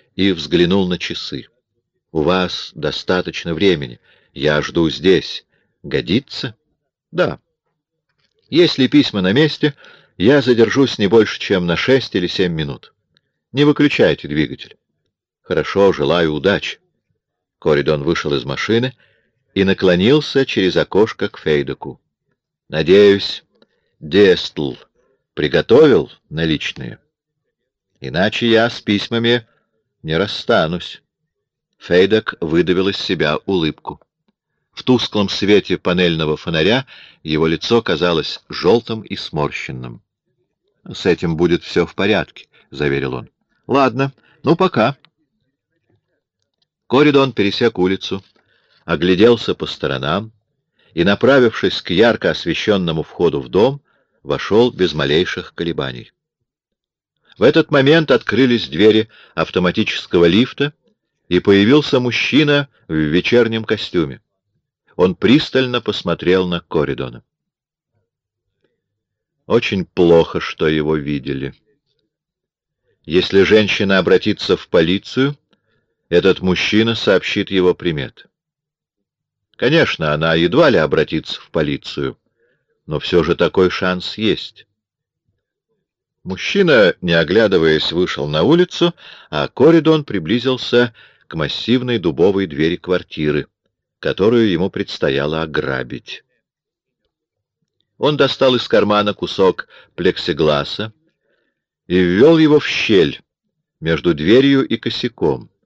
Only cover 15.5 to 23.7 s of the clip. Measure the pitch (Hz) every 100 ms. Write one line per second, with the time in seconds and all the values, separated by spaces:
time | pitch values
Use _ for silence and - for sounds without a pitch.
15.5 | 80 76 98 98 82 71 85 82 76 80
16.5 | 92 - - _ _ _ _ _ _ _
17.5 | _ 82 73 71 76 71 82 78 71 64
18.5 | 67 - 117 131 - _ _ _ _ _
19.5 | 98 95 92 92 87 104 151 - 139 131
20.5 | 117 92 - - 92 110 - 98 - 78
21.5 | 73 69 69 - - _ _ _ _ _
22.5 | _ _ 80 78 98 101 98 - - -
23.5 | _ _